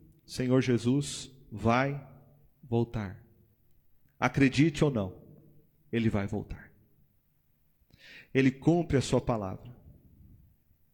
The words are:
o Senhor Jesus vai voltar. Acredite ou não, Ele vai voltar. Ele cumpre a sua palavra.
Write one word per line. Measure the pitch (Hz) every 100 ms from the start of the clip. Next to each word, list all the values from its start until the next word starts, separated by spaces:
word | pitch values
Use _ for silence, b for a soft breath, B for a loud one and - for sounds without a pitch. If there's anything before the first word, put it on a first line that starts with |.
| - _ -
o |
Senhor | - 127 131
Jesus | 123 120 120 139 143 - - - -
vai | 104 113 123 139 143 - - - _ - _
voltar. | 127 117 117 113 98 101 - _ _ _ _ _ _ _ _ -
Acredite | 123 - 135 123 160 151
ou | 151
não, | 117 95 - - - - - _ _ -
Ele | 117 110
vai | 101 101
voltar. | 104 101 - - _ _ _ _ _ _ _ _ _ _ _ _ B B B B
Ele | 131 131
cumpre | - 156 175 165 135
a |
sua | - 127
palavra. | - 113 95 104 123 - - - - - - - - _ _ _ _